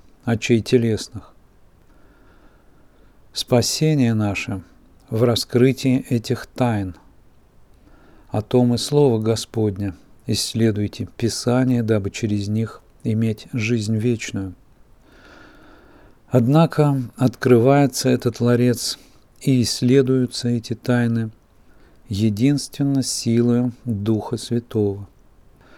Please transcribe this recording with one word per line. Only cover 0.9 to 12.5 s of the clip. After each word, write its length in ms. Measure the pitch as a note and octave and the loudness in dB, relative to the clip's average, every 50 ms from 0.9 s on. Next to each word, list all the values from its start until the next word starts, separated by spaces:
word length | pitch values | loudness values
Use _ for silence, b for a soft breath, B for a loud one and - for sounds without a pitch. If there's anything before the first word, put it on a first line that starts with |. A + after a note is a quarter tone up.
| A2 G2+ - - - G#2+ - - - - _ - _ _ - - _ - b b b b b b b b b b b b b b b b b b b b b b b b b b b b b b b | -2 -2 -4 -8 -14 -16 -16 -18 -20 -20 _ -20 _ _ -20 -20 _ -20 b b b b b b b b b b b b b b b b b b b b b b b b b b b b b b b
Спасение 800 | - - - C3+ A#2+ A2+ - - - D#3 D#3 D#3 C#3+ B2+ A2+ A2+ | -10 -4 0 0 0 2 0 -2 -2 0 0 2 2 2 2 2
наше 500 | G#2+ G#2+ G#2 G2 - - - G#2 F#2+ F2 - - - - - _ - _ - | 0 0 -2 -2 -4 -6 -8 -8 -10 -12 -14 -20 -20 -20 -20 _ -20 _ -6
в 140 | A2+ A2 B2 | -2 0 2
раскрытии 840 | A#2+ A#2 G#2+ - - - A#2+ B2 C3+ B2+ - - C3 B2+ B2 - - | 2 2 0 -2 -2 0 2 2 2 2 0 0 0 0 0 0 -2
этих 360 | B2+ A#2 A2+ - B2+ - - | -4 -4 -2 -4 -6 -6 -8
тайн. 480 | - - - B2+ A#2+ A2+ G#2 G2 F#2 F2 - - - _ _ - - - - _ _ _ - - - b b b b b b b b b b b b | -10 -6 -2 -2 -2 0 -2 -4 -6 -10 -14 -20 -20 _ _ -20 -20 -20 -20 _ _ _ -20 -20 -20 b b b b b b b b b b b b
О 140 | - G#2+ - | -6 -6 -4
том 320 | - - B2 B2 A#2+ A#2+ | 0 2 2 2 2 2
и 40 | A2+ | 0
слово 400 | - - D3 D3 D3 C3+ A#2 A2 | -2 0 2 4 4 4 2 2
Господне: 760 | A2 A2 A2+ A2 - - - A2+ A2 G#2+ F#2+ F#2+ G2+ G2 F2+ - - - - - - | 0 0 -2 -2 -4 -6 -4 -2 -2 -2 -2 -2 -6 -8 -8 -10 -16 -20 -20 -14 -6
«Исследуйте 840 | - A2 - - - - A2 A2+ A2+ G#2 G#2 G#2 G2 - - G#2 - - | -4 -4 -4 -4 -4 -2 0 2 2 2 0 -4 -6 -6 -8 -12 -12 -8
Писание, 640 | - A#2+ A2 - - - A#2+ A#2+ B2+ C3 B2+ B2+ A#2+ A2+ | -4 -4 -4 -2 -2 -2 0 0 2 2 2 2 0 0
дабы 280 | G#2+ A2 G#2 F#2 G2 | 0 0 0 -2 -4
через 380 | - - - G#2 G#2 G#2 G2+ | -6 -4 -4 -2 -2 -2 -2
них 340 | G2+ | -2